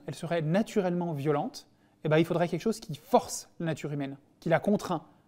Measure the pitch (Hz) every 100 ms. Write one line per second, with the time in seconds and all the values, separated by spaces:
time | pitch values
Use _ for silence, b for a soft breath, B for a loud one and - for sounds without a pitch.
0 | - 139 160 170 151 180 220 220 180 175
1 | 170 151 139 143 208 - - _ _ _
2 | 160 156 170 165 170 170 220 214 - 147
3 | - 240 - - - - 170 151 151 147
4 | 139 139 _ _ - 160 - 208 - 170
5 | - _